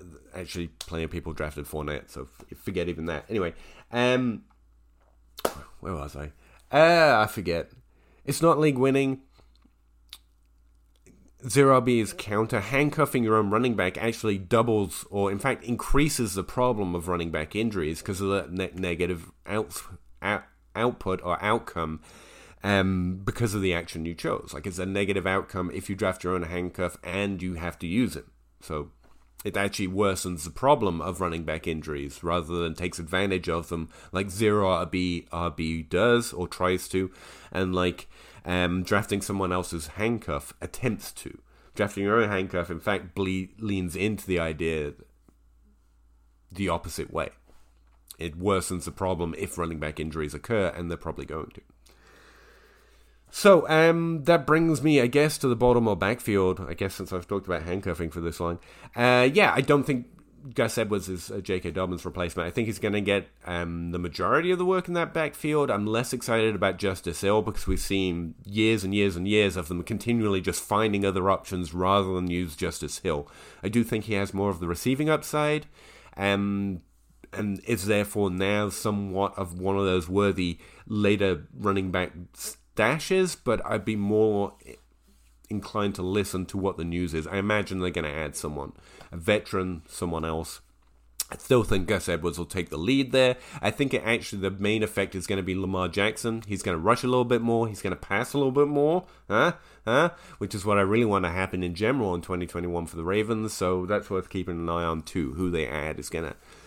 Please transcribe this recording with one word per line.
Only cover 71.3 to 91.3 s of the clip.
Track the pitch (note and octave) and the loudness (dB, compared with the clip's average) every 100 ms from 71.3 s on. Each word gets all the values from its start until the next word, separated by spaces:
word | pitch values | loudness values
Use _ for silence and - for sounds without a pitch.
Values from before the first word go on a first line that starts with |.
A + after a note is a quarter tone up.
| F#2+ - F#2 E2+ | 2 0 -6 -4
rather | F2 F2+ G2+ F#2+ | -2 2 4 2
than | F#2 F2+ | 0 0
use | F2 F2+ D2+ | -2 -4 -4
Justice | F2 - D2+ - | -6 -4 -8 -4
Hill. | F#2 D2+ D2 - - - | -2 -2 -4 -16 -20 -8
I | G2 | -2
do | A#2 | 0
think | A2+ A2 G#2 | 0 -2 -2
he | |
has | G#2 G2 | -2 -2
more | F#2+ G2+ | 0 0
of | F2 | 0
the | E2+ | -2
receiving | E2+ B2 C3 D3+ | -2 0 0 2
upside, | D#3 - D3+ D3+ D3+ D3+ - - - - - | 0 0 -2 0 -2 -4 -20 -20 -20 -20 -4
um, | G2 G2 G2+ G2 G2 F2+ - _ _ _ - | 0 2 0 0 -2 -4 -10 _ _ _ -14
and | - G#2 G2 - | -6 -4 -4 -4
is | A2+ G2 | -4 2
therefore | G#2 G2+ G#2+ G2+ | 2 2 0 0
now | F2+ F#2+ G#2 G#2 | 2 0 2 0
somewhat | F#2 A2+ G#2 G2+ F#2+ G2 - | -2 -2 -2 -2 -2 -2 -2
of | F#2 F2 | -8 -4
one | F#2 G2 | -2 2
of | G2 | 2
those | F#2 E2+ | 2 2
worthy | F#2+ G2+ F2+ F2 E2+ - - - | 2 4 2 0 -2 -10 -20 -6
later | G#2+ G#2 G#2 G2 E2+ - | 2 4 4 4 0 -4
running | - G2+ G2 F#2+ | -4 0 2 0
back | F2+ F2+ E2 F2 | -2 -2 -6 -16
stashes, | - - - _ - A2 D3+ - F#3+ F#3 - | -12 -12 -14 _ 0 2 2 0 2 2 0
but | - A2 - | -2 0 0
I'd | A2 | -2
be | G2 G#2+ | 0 0
more | G2+ G#2+ A2 G2+ G2 - - A#1 _ _ _ _ _ _ - | 2 4 6 4 0 -4 -20 -20 _ _ _ _ _ _ -8
inclined | G#2+ - G#2+ G2+ G2 | -8 -4 -2 -2 -2
to | |
listen | F#2 G#2 G2 F#2+ F2+ | -2 0 0 -4 -4
to | G2 | -2
what | F#2+ F#2 | -2 -2
the | E2+ | -4
news | F2 F2+ | -2 -2
is. | D#2+ D#2 | -2 -2
I | F#2+ | -2
imagine | G2+ G#2+ G2 F#2+ | 0 0 0 -4
they're | F2+ | -4
gonna | E2+ D#2 | -2 -4
add | D2 D2+ - | -4 -6 -6
someone, | D#2+ C#2+ C2+ - - - - | -8 -8 -10 -14 -20 -20 -14
a | F2 | -6
veteran, | E2 G#2 - G2 F#2 F2 - | 2 2 2 -2 -2 -4 -10
someone | - F2+ E2 | -6 -4 -2
else. | D#2+ D#2+ D#2 - - _ _ _ _ _ - | -2 -4 -6 -12 -20 _ _ _ _ _ -10